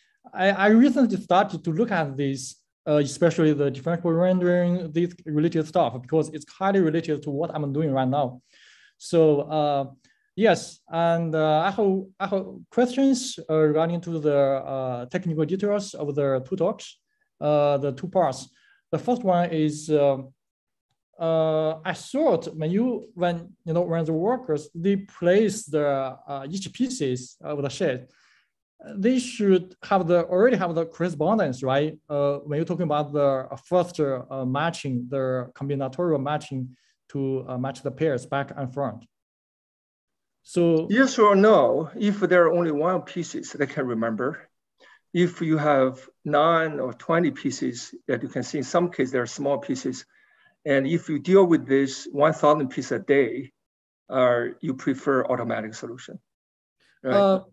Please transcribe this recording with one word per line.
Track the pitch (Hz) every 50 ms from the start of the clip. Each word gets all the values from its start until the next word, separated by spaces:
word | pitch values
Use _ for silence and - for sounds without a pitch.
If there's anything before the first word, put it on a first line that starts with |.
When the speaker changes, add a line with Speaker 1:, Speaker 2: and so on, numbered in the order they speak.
| _ _ _ _ _ - -
Speaker 1:
I, | 190 185 196
I | 196 185 196 214
recently | 220 226 262 285 240 285 254 214 - -
started | - - 175 190 202 196 175 160 -
to | 170
look | 156 175 240 233
at | 202 170 156 139 135 135
this, | 143 135 135 127 131 - - _ _ _ _ _ - 156
uh, | 151
especially | 147 143 127 - - 180 165 160 - 160 156 147
the | 139 143 143
differential | 131 135 - 165 175 170 175 170
rendering, | 160 165 180 185 185 185 180 175 175 180 175 175 175 180 170 156
this | 147 170 175 180 180 - -
related | 160 151 151 156 170 170 165 156 160
stuff, | - 180 156 117 110 127
because | 127 - 160 160 151 151
it's | 156 147 - _
highly | - - 190 196 196 196
related | 175 156 151 170 165 160 151 143 151
to | 160
what | 139 143 - - -
I'm | 151 147 139
doing | 135 147 165 147
right | 131 131 131 127
now. | 135 147 139 123 123 - _ _ _ _ - - - _ _ _ _ _
So, | - - 175 165 160 156 147 143
uh, | 139 151 156 156 147 147 143 139 135 131 - _ _ _ _ _ _ _ -
yes, | 185 220 214 170 - - - - _ _ -
and, | 165 165 170 170 170 170 170 165 156
uh, | 156 156 156 151 156 165 196
I |
have, | 196 233 208 196 190 190 190 - _ -
I | 196 196
have | 202 190 190 185 190 - - _
questions, | - 233 247 247 247 269 277 269 262 247 - - - - 160 -
uh, | 156 156
regarding | 156 151 151 160 160 170 175 170
to | 170 170 165 156
the, | 147 151 143 143
uh, | 139 135 135 135 - 135 135 135 131 127 123 120 123 123
technical | - 180 190 175 156 156 156
details | 147 185 190 208 202 208 208 196 - -
of | - 151 143 139
the | 147 143 135 135 127 127 -
two | 190
talks, | 185 160 196 - - - - - _ _ _ _ _ _ _ _ -
uh, | 147 151 151 147 147 143 143 135
the | 143 143 127
two | - 190 175
parts. | 185 185 170 139 127 - - - _ _ _ _ _ _ _ -
The | - 147
first | - 240 247 247 247
one | 185 180 175 175 165
is, | 165 156 156 151 151 151 - 160
uh, | 151 147 143 143 135 131 131 - _ _ _ _ _ _ _ _ _ _ _ _ _ _ _ _ _ -
uh, | 170 165 160 160 160 160 156 156 156 156 160 156 156
I | 185 180
thought | - - - - 277 320 277 185 165 - 156 160
when | 156 156 160
you, | 180 208 240 254 233 - - - -
when, | 175 175 175 175 170 170 - - _ -
you | 165 160
know, | 175
when | 180 175 165 170 160
the | 156 160
workers, | 160 180 220 254 247 - - 151 147 151 - -
they | 170 165 196 202 196
place | 196 - - - 175 175 185 208 226 202 196 - -
the, | 147 147 151 147 143 139 135 135 131 135 - - -
uh, | 143 135 139 147
each | 180 196 190 - -
pieces | - 254 247 254 - 151 131 127 123 127 - - _
of | - 143 151 143
the | 139 135
shell, | - - 190 147 127 127 127 _ _ _ _ _ _ _ _ _ _ _ _ _ _ _ - - 214
they | 196 190 240 262 254
should | 247 - - - 208 196 185 180 175 - - _ -
have | - 202 185 180 160
the, | 180 175 165
already | - 180 180 214 262 247 185
have | 185 170 160
the | 165 165
correspondence, | 165 - - 170 180 165 143 151 180 226 220 180 139 123 127 135
right? | 127 131 143 151 156 151 - _ -
Uh, | 147 143 143 143 143 143 -
when | 147 147 151
you're | 165
talking | 165 175 160 175
about | 151 147 147 151 139 143
the, | 147 143 139 135 131 131 -
uh, | 139
first, | 127 _ - 175 180 175 175 - -
uh, | 151 139 131 123 123 - 135 135 131
matching, | 127 131 143 156 170 165 - - 143 127 120 123 123
the | 139 135 131 131 127 127 120 123 _
combinatorial | - 143 139 143 135 135 131 127 - 180 170 156 139
matching | 131 147 151 147 - - 139 131 127 127 - _ _ _ _ _ _ _
to, | - 139 135 135 135 131 127 135
uh, | 127 123
match | 127 135 131 - -
the | 139
pairs | 127 139 160 156 135 120 127
back | - 139 139 139 - -
and | 147 135 123 -
front. | 139 139 117 101 107 - _ _ _ _ _ _ _ _ _ _ _ _ _ _ _ _ _ _ _ _ _ _ _ _ _ _ _ _
So | - - 180 170 170 165 160 160 -
Speaker 2:
Yes | 202 247 269 262 262 240
or | 214 208 202
no, | 196 202 220 214 165 131 117 120 143 165 - -
if | - 208 208 196 202
there | 190 160 180 180 170
are | 156
only | 175 175 175 160
one | 147 143 156 180 185 165 -
pieces | - - 180 165 - - - - - -
they | 143 143 131
can | - 151 135
remember, | 123 120 110 117 117 110 104 123 139 - - - _ _ _ _ _ _ _ _ - - _ _ _ -
if | 170 175 170 - -
you | 170 156 160 151
have | 147 151 143 135 131 131 127 - - - _ _ -
nine | 151 147 143 151 165 170 160 160 156 147 139
or | 131 123 113
twenty | - - - 160 170 175 147
pieces | 131 - - 135 120 - 135 127 123 - - - - - - -
that | 127 117 123
you | 123
can | - 131 117
see, | - - 147
in | 127
some | - - 170 180 175
cases | 175 - 135 131
there | 135 123
are | 120 117
small | - - 139 139 143 143
pieces, | 139 - 131 127 - 135 127 - - _ _ _ _ _ _ _ _ _ _ _ -
and | 151 135 135 135 139
if | 170 165 - -
you | 156 143
deal | - 175 190 196 190
with | 175 165 139 120 127
this | 135 139 139 131 131 - - -
one | - 143 147 160 156
thousand | - - 147 151 156 139 131
pieces | - 139 123 - 131
a | 107
day, | - - 139 139 127 110 - 131 139 - _ _ _ _ _ _ _ _ _ _ _ -
uh, | 127 131 127 123 120 120 120 117 - -
you | - 160 131
prefer | 131 - 147 127 131 - 147 135 127 -
automatic | - 127 120 113 117 113 110 110 107 110
solution, | - - 113 117 127 - - - - _ _ _ _ _ _ _ _ _ _ _ _ _ _ _ _ -
right? | 131 185
Speaker 1:
Uh, | 202 202 196 190 185 - -